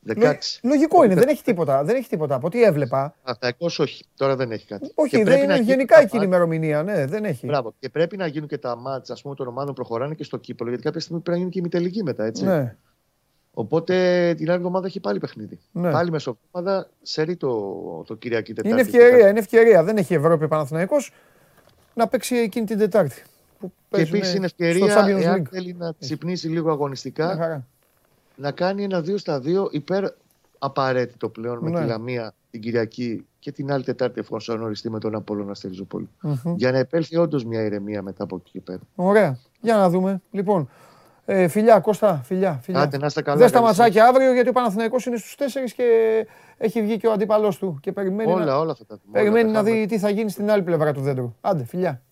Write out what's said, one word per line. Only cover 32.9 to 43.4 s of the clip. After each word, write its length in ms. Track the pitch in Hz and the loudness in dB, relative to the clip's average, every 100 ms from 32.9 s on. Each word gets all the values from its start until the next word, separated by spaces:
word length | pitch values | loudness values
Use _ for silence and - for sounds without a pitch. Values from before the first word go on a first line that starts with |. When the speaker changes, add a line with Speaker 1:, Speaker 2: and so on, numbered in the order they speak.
| - 120 107 - _ | -4 -8 -8 -12 _
Speaker 2:
και 120 | - | -16
την 200 | 139 139 | -10 -4
άλλη 120 | 143 | -4
Τετάρτη, 360 | 127 123 123 - | -4 -4 -4 -4
εφόσον 440 | - 113 107 110 | -8 -10 -6 -6
οριστεί, 260 | 113 104 113 | -6 -8 -8
με 100 | 110 | -6
τον 160 | 110 107 | -6 -6
Απόλλωνα 380 | 98 104 101 | -6 -8 -8
στη 140 | 101 98 | -10 -12
Ριζούπολη. 420 | 92 95 98 90 _ | -12 -12 -10 -12 _
Speaker 1:
Μμμ. 320 | 160 139 143 175 | -6 -6 -4 -2
Speaker 2:
Για 160 | 127 | 0
να 60 | 131 | 0
επέλθει 400 | 127 170 160 165 | 0 -2 -2 -2
όντως 280 | 170 147 113 | 0 -2 -4
μια 160 | 113 | -4
ηρεμία 380 | 107 104 101 104 | -4 -4 -6 -8
μετά 220 | 95 95 | -8 -8
από 120 | 101 92 | -8 -10
εκεί 160 | _ | _
και 100 | 95 | -18
πέρα. 180 | - 92 - - | -14 -14 -14 -4
Speaker 1:
Ωραία. 420 | 180 208 180 127 _ _ | 2 4 2 -2 _ _
Για 140 | 226 220 | 0 4
να 140 | 190 | 4
δούμε. 320 | 175 185 190 _ | 2 0 -4 _
Λοιπόν, 380 | 190 190 196 139 _ - _ _ _ - | -6 0 0 -2 _ -20 _ _ _ -4
ε, 220 | 196 180 | 2 2
φιλιά, 320 | 208 220 214 | 4 6 6
Κώστα, 420 | 180 202 214 156 | 6 0 2 0
φιλιά, 360 | 120 185 190 139 | -4 -2 -2 -2
φιλιά. 180 | - 175 | -4 0
Speaker 2:
Άντε, 160 | 143 139 | 0 0
να 80 | 147 | -4
είστε 160 | 147 | -4
καλά, 160 | 143 | -2
Speaker 1:
Δες 100 | 143 | 6